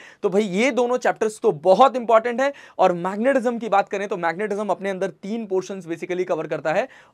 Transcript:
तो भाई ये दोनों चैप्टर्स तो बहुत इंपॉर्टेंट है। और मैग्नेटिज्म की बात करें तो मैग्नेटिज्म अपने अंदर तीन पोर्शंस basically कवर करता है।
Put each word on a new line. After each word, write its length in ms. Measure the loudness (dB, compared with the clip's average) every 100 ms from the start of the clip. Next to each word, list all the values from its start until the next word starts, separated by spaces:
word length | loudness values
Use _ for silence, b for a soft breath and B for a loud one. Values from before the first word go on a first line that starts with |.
| B B
तो 80 | -2
भाई 120 | 0
ये 280 | 0 0 0
दोनों 260 | 0 0 0
चैप्टर्स 420 | 0 0 -4 -2
तो 100 | -2 0
बहुत 320 | 4 6 6 4
इंपॉर्टेंट 440 | 2 2 4 -2
है। 120 | -2 -4 B B
और 140 | 2
मैग्नेटिज्म 640 | 2 -4 -2 2 2 0 -4
की 100 | 0
बात 200 | 0 0
करें 200 | -4 -4
तो 80 | -2
मैग्नेटिज्म 520 | -2 -2 -4 -4 -2
अपने 200 | -2 -4
अंदर 200 | -4 -6
तीन 340 | -6 -8 -8 -2
पोर्शंस 400 | -4 -4 -10 -10
basically 380 | -10 -6 -4
कवर 220 | -2 -2 -2
करता 260 | -4 -2
है। 140 | -2 -2 b b